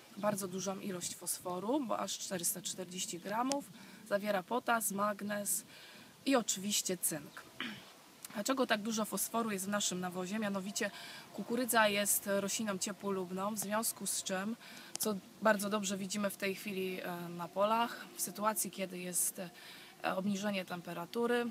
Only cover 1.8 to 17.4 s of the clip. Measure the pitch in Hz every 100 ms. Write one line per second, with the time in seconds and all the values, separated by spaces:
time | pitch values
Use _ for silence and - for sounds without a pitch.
1.8 | 226 202 202 - - 185 175 185 - -
2.8 | 180 180 - 170 196 220 254 277 - -
3.8 | - - - 202 208 196 175 247 240 233
4.8 | 220 196 208 202 202 208 208 - - -
5.8 | - - - - - 262 - 196 202 208
6.8 | - 180 - 156 151 - - - 240 208
7.8 | - - - - - 208 208 269 247 220
8.8 | 220 220 208 202 - 226 226 196 190 208
9.8 | - 180 180 180 180 214 208 196 190 -
10.8 | 202 - - - - - 196 233 240 233
11.8 | 214 202 202 - 202 196 196 - 220 190
12.8 | 220 196 202 190 180 190 202 214 190 214
13.8 | 233 - 196 - - 185 208 233 - -
14.8 | - - 214 196 - - 214 208 202 214
15.8 | 190 196 196 208 202 - 196 190 208 190
16.8 | 185 185 - 175 175 175